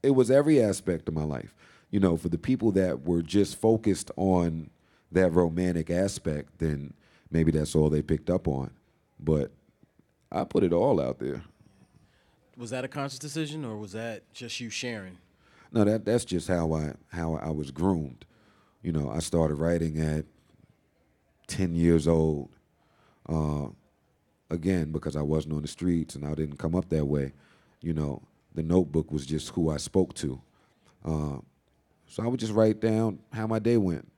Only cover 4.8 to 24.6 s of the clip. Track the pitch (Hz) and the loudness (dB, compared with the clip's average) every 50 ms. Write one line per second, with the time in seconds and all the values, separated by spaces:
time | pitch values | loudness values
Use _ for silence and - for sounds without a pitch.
4.8 | _ _ _ _ _ _ - 90 92 87 80 90 87 82 80 87 90 92 87 85 | _ _ _ _ _ _ 2 4 4 4 4 4 4 4 2 0 0 0 0 -2
5.8 | 80 - 85 87 95 101 98 - - 82 76 73 - - _ _ 82 78 73 69 | -2 -2 0 0 0 0 -2 -4 -6 -4 -4 -4 -6 -10 _ _ -2 -2 -2 -4
6.8 | 71 69 - _ _ _ _ _ _ - - 80 80 80 76 76 76 73 - 78 | -6 -12 -16 _ _ _ _ _ _ -2 0 2 4 4 4 2 0 2 4 4
7.8 | 76 76 76 76 73 - 78 76 - - 87 92 - 82 69 67 67 - - _ | 4 6 4 2 0 0 -2 -2 0 -2 -2 0 0 -2 -2 -2 -4 -8 -12 _
8.8 | _ _ _ _ _ _ _ _ 73 76 80 76 67 - - _ _ _ _ _ | _ _ _ _ _ _ _ _ 0 0 2 2 0 -4 -8 _ _ _ _ _
9.8 | _ _ _ _ _ _ _ _ _ _ - - - - - - 107 85 85 85 | _ _ _ _ _ _ _ _ _ _ -6 -6 -6 -2 0 2 2 4 4 4
10.8 | 107 139 120 80 67 62 65 - 62 67 67 58 - - _ _ _ _ _ _ | 4 4 2 2 0 -2 -4 -6 -6 -8 -8 -8 -12 -16 _ _ _ _ _ _
11.8 | _ _ _ _ _ _ _ _ _ _ _ _ _ _ _ - 120 110 127 127 | _ _ _ _ _ _ _ _ _ _ _ _ _ _ _ -16 -12 -10 -8 -8
12.8 | 127 131 - 147 139 139 135 - 151 147 139 160 160 143 151 160 147 117 110 104 | -8 -8 -6 -6 -8 -8 -8 -12 -14 -10 -6 -6 -6 -6 -6 -10 -8 -8 -8 -10
13.8 | 107 98 92 110 113 117 110 98 _ _ _ - 123 117 - - 120 113 104 - | -10 -10 -10 -8 -8 -8 -10 -12 _ _ _ -16 -12 -12 -10 -10 -10 -8 -8 -8
14.8 | - 123 117 107 95 92 92 92 _ _ _ _ _ _ _ _ - _ - 110 | -8 -8 -8 -8 -12 -14 -18 -20 _ _ _ _ _ _ _ _ -20 _ 2 2
15.8 | 104 104 107 113 95 101 113 120 - - 92 85 80 - 92 85 82 80 80 78 | 4 4 2 0 0 0 0 0 0 0 -4 -4 0 0 0 0 2 0 0 -2
16.8 | 76 76 - - _ _ - 85 82 82 80 - - 80 78 73 73 67 67 69 | -2 -4 -8 -12 _ _ -8 -6 -4 -4 -4 -4 -4 -6 -6 -6 -6 -8 -4 -2
17.8 | 85 95 92 82 76 67 62 - - _ _ _ _ _ _ _ _ _ _ _ | 0 2 2 0 -2 -8 -12 -18 -20 _ _ _ _ _ _ _ _ _ _ _
18.8 | - 90 80 78 71 62 55 82 80 - - 85 80 76 76 71 80 85 87 82 | -8 -4 -2 -2 -2 -2 -4 -4 -4 0 2 2 2 2 0 0 0 0 0 0
19.8 | 82 80 76 78 80 78 76 78 78 - _ _ _ _ _ _ _ _ _ _ | 0 -2 -2 -2 -2 -2 -2 -4 -4 -8 _ _ _ _ _ _ _ _ _ _
20.8 | _ _ _ _ _ _ _ _ _ _ _ _ _ - - - 92 87 82 82 | _ _ _ _ _ _ _ _ _ _ _ _ _ -10 -4 -2 -2 0 2 4
21.8 | 82 82 82 82 71 82 82 80 80 78 76 71 65 - _ _ _ _ _ _ | 4 6 6 6 4 4 4 4 4 2 0 -2 -6 -12 _ _ _ _ _ _
22.8 | _ _ _ _ _ _ _ _ _ - 80 80 76 76 76 73 71 - - _ | _ _ _ _ _ _ _ _ _ -4 -2 -2 0 -2 -2 -4 -6 -8 -12 _
23.8 | _ _ _ _ _ _ _ _ _ _ _ _ _ _ 82 85 | _ _ _ _ _ _ _ _ _ _ _ _ _ _ -8 -4